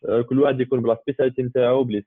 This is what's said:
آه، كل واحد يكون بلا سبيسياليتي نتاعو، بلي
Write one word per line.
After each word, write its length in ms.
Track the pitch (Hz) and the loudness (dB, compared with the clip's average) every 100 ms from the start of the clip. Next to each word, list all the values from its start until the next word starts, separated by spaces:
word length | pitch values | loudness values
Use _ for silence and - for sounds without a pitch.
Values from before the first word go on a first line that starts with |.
| - | -2
آه، 120 | 110 | -2
كل 180 | 120 131 | 0 2
واحد 220 | 143 131 | 2 0
يكون 200 | 123 131 | -2 0
بلا 200 | 117 113 | 0 -2
سبيسياليتي 400 | - 139 131 127 | -4 -2 -2 0
نتاعو، 420 | 123 127 120 131 | -4 0 2 2
بلي 200 | 127 104 | 0 -4